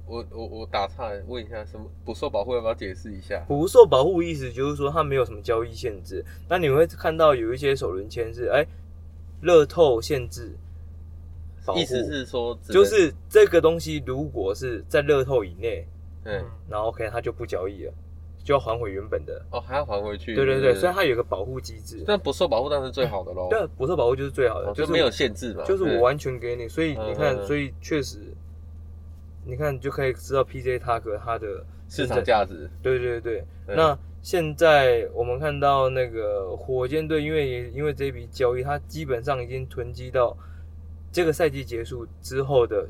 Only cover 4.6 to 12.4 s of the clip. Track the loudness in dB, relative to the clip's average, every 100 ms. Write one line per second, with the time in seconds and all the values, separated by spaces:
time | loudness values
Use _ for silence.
4.6 | -2 -2 -2 0 0 0 0 -2 -2 -2
5.6 | -2 -6 -8 -8 -10 -10 -10 -12 -4 0
6.6 | 2 4 4 0 -2 4 6 6 2 0
7.6 | 0 0 0 -4 -6 -6 -6 -4 2 2
8.6 | 2 -4 -16 -16 -16 -18 -16 -4 6 8
9.6 | 8 6 6 6 2 -2 -4 -10 -12 -14
10.6 | -16 -16 -16 -16 -16 -16 -16 -14 -14 -8
11.6 | -2 0 0 0 -2 -4 -4 -4